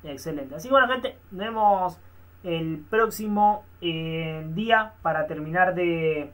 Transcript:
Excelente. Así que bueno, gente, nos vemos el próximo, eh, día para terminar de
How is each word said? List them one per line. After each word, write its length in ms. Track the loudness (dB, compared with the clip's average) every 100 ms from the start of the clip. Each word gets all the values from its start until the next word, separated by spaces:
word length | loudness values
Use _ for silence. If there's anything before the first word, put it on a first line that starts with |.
Excelente. 520 | -12 -12 -10 -8 -10 -12
Así 120 | 2
que 40 |
bueno, 140 | 4 4
gente, 280 | 0 -4 -12 -16
nos 100 | -10
vemos 600 | -6 2 4 4 0 -4 -20 -20 -20 -14
el 420 | -4 -4 -2 -6 0
próximo, 760 | 2 2 0 -2 4 4 4 -6 -8
eh, 640 | -6 -4 -4 -4 -4 -6 -6 -4
día 380 | 2 2 2 -4
para 240 | -2 -2 -4
terminar 480 | -6 -4 2 2 2
de 560 | 0 2 0 -2 -6